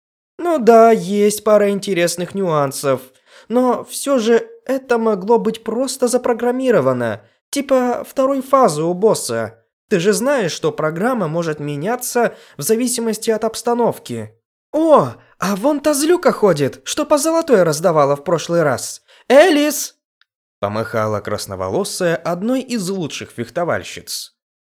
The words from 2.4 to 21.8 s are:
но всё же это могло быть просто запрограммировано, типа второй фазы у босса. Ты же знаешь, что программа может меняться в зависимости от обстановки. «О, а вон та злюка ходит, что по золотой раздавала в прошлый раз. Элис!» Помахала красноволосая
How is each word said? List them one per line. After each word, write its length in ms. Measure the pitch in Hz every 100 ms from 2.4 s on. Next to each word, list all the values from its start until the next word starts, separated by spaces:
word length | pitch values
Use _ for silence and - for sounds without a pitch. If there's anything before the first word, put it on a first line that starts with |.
| 190 156 139 - 143 127 - _ _ - -
но 340 | 233 254 226
всё 360 | - - - 269
же 280 | 214 226 226 - -
это 320 | 269 262 240
могло 400 | 226 208 190 233
быть 280 | 202 - -
просто 420 | 226 269 - 247
запрограммировано, 1160 | 247 247 226 240 247 262 208 131 127 117 101 _ _ _
типа 560 | 277 277 262 247 240 -
второй 340 | - 269 277
фазы 420 | 262 277 233 151
у 100 | 165
босса. 720 | 180 214 170 - 113 110 - _ _ -
Ты 100 | 196
же 140 | 180
знаешь, 400 | 190 247 285 180
что 180 | - 160
программа 560 | 151 156 165 220 254 165
может 320 | 165 170 151
меняться 760 | 147 143 170 247 - 240 220 - - -
в 60 |
зависимости 680 | 143 220 247 240 233 214 -
от 120 | 220
обстановки. 880 | 226 220 - 240 226 - - 117 107 _ _ _ _
«О, 440 | 294 320 269 135 - _ -
а 160 | 180 202
вон 240 | 247 302
та 120 | 302
злюка 380 | 285 311 349 294
ходит, 480 | - 208 151 135 - -
что 200 | - 294
по 120 | 302
золотой 460 | 311 330 330 220
раздавала 520 | 170 147 180 160 139 143
в 80 |
прошлый 400 | - 165 - 170
раз. 380 | 151 113 - - _ _ -
Элис!» 680 | 262 359 294 294 294 - _ _ _ _ _ _ _
Помахала 580 | 101 107 110 117 107 107
красноволосая 960 | 101 101 - 95 95 120